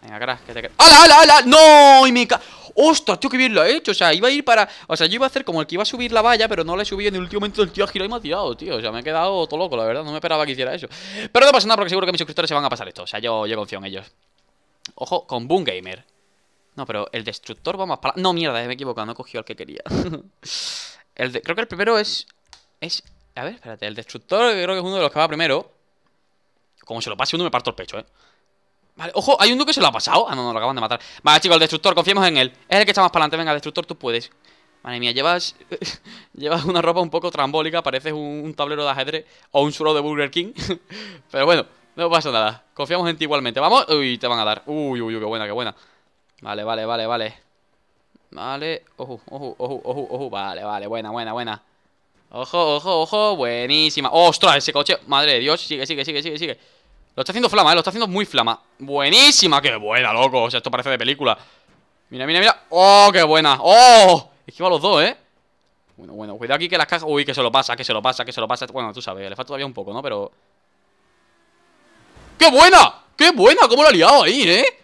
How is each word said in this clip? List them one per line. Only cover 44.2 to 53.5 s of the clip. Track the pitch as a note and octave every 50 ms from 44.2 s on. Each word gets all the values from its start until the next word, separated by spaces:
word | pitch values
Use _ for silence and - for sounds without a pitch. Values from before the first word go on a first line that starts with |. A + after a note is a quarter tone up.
| -
van | B2 A#2+ A#2
a | G#2+
dar. | G#2+ G#2+ G2+ -
Uy, | C#3+ D3+ D#3 D3+ C#3 B2+ A#2+
uy, | A#2 A2+ A2+
uy, | A2
qué | G#2+
buena, | G#2 A2 A2+ G#2+
qué | G#2
buena. | G#2 A#2 B2 A2 - _ _ _ _ _ _ _ _ _ _ _ _ _
Vale, | - G#2+ G#2 G#2 G#2
vale, | A2 A2+ A2 A2
vale, | A2+ A#2 A#2 A2
vale. | A2+ A#2+ A#2 A2 A2 A2+ _ _ _ _ _ _ _ _ _ _ _ _ _ _ _ _ _ _ _
Vale. | - D2 F#2 B2+ C3+ C#3 D3+ D#3+ D#3+ - _ _ _
Ojo, | _ C3 C3+ B2+ A2+ _ -
ojo, | - C3+ C#3+ B2+ - _
ojo, | B2 B2 C#3 B2 -
ojo, | B2+ B2+ C#3 C3+ -
ojo. | - B2+ C#3 B2+
Vale, | G2+ G2 G2 G2 F2+ E2 G2+
vale, | G#2 G#2 G2+ G2+
buena, | G#2 A2+ A2+ G#2+ G#2+
buena, | A2 A#2+ A2+ A2
buena. | A2 A#2+ A#2+ A2+ G#2+ G#2 _ _ _ _ _ _ _ _ _ _ _ _ _ _
Ojo, | - A#2 B2+ - - F3 E3+ D3+ D3
ojo, | D3 D3+ F#3+ F#3 D#3+
ojo. | D#3+ D#3+ - G#3+ G#3+ G#3+ G3+
Buenísima. | D#3+ B2+ A#2+